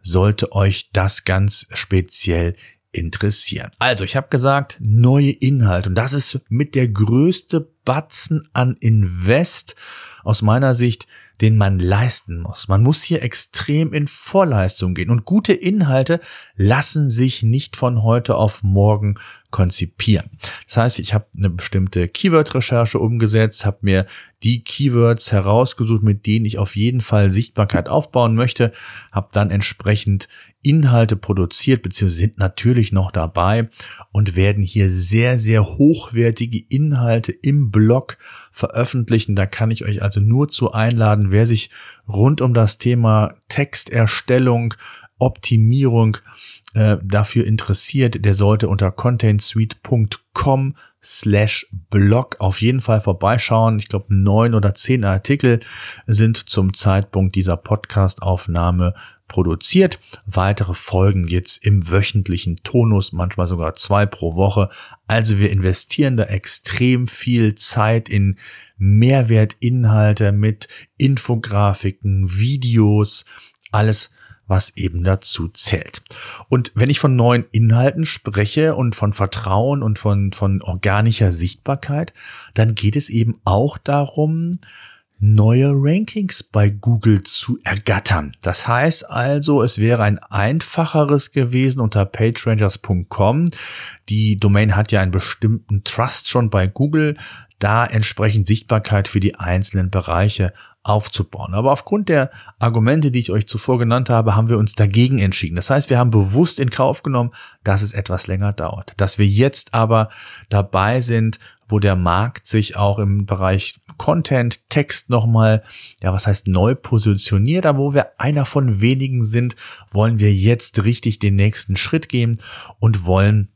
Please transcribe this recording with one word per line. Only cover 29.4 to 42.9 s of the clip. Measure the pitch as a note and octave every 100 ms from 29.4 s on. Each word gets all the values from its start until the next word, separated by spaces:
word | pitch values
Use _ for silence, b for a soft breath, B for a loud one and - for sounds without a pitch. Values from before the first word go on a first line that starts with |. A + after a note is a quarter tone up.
| G2+
entsprechend | G2 - - G#2 G#2 G#2 G2 - B B _
Inhalte | C#3+ D#3+ C#3+ A#2+ A2
produziert, | G2+ - F#2+ F2 - - B2
beziehungsweise | F2+ - G2 E2
sind | G#2 -
natürlich | G2 - A#2 B2 G2+
noch | F#2+ F#2+
dabei | - D#2+ F2 F2+ A2 A#2 B B B B
und | G#2 G2+
werden | F2 G2 G#2
hier | F#2+ G#2+ F#2+
sehr, | F#2 F2+ A2 A#2+ B2
sehr | A2 A2 G2+ -
hochwertige | C#3+ D#3+ - A#2 A#2 A2+ A#2 A2+
Inhalte | - C3 D3+ C3+ A#2+ A2+ -
im | - C3+ D3 A#2+
Blog | G#2 A2 B2+ - - B B B
veröffentlichen. | - - - A#2+ C3 A2+ A2+ - G2+
Da |
kann | G2 - A2+
ich | A2
euch | - G#2
also | G2+ G#2
nur | G2+ B2 D3
zu | - A#2+
einladen, | G#2+ A2+ A#2 G#2+ G#2+ G2+
wer | G2+
sich | A#2 A2 - B B B -
rund | G2 B2 D3+
um | B2+
das | A#2 G#2+ -
Thema | B2